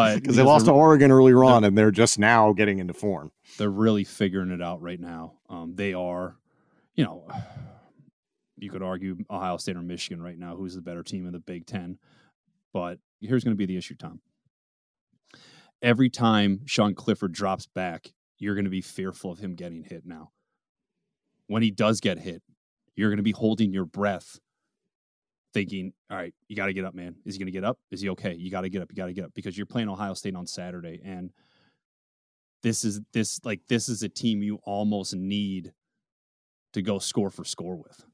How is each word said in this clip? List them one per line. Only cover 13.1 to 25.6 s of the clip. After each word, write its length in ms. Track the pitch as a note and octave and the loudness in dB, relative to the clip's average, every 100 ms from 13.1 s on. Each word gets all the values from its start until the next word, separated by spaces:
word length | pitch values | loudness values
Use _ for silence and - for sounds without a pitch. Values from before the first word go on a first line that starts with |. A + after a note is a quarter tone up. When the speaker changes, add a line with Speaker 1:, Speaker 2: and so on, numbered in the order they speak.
| _ | _
Speaker 2:
here's 240 | G#2 B2+ | -4 -2
gonna 120 | A#2 G#2 | 0 -2
be 100 | G2 | -4
the 120 | F2+ | -6
issue, 180 | - - | -10 -16
Tom. 260 | - - _ _ _ _ _ _ _ _ _ _ _ - - _ _ _ | -18 -20 _ _ _ _ _ _ _ _ _ _ _ -20 -20 _ _ _
Every 280 | A#2+ A#2 B2+ | 0 2 2
time 520 | - A2+ G#2+ G2+ G2 C#3+ | 2 2 4 2 0 -4
Sean 280 | - G#2 | 0 0
Clifford 380 | F#2 - G2+ F#2+ | 0 -2 -2 -4
drops 340 | E2 G2 F#2+ - | -4 -4 -4 -8
back, 480 | - F#2 E2 - _ _ - | -8 -8 -8 -16 _ _ -12
you're 180 | G2+ G2+ | -6 -4
gonna 140 | G2 | -4
be 120 | F#2+ | -6
fearful 500 | - - F#2 F2+ F#2+ | -8 -10 -10 -10 -12
of 80 | E2+ | -12
him 160 | G2+ F2 | -12 -12
getting 280 | F2 E2 | -14 -16
hit 220 | D#2+ F2 E2+ | -16 -18 -18
now. 280 | D#2+ D#2+ _ _ _ _ _ _ _ _ _ _ _ - | -20 -20 _ _ _ _ _ _ _ _ _ _ _ -6
When 160 | G#2+ | -2
he 80 | A2+ | 0
does 280 | G2 A2 A2 | 0 0 0
get 200 | G#2+ E2+ | -2 -4
hit, 240 | F#2 E2 _ _ _ _ _ - | -8 -14 _ _ _ _ _ -4
you're 140 | G#2 | -2
gonna 140 | G#2 | 0
be 80 | G#2 | -2
holding 420 | G2+ A2 A2 G#2+ | -2 -2 0 0
your 120 | F#2+ E2+ | -2 -6
breath, 540 | F#2+ G2+ F#2 - - _ _ _ _ _ _ _ _ _ _ _ | -4 -4 -4 -10 -20 _ _ _ _ _ _ _ _ _ _ _
thinking, 400 | A2 | -6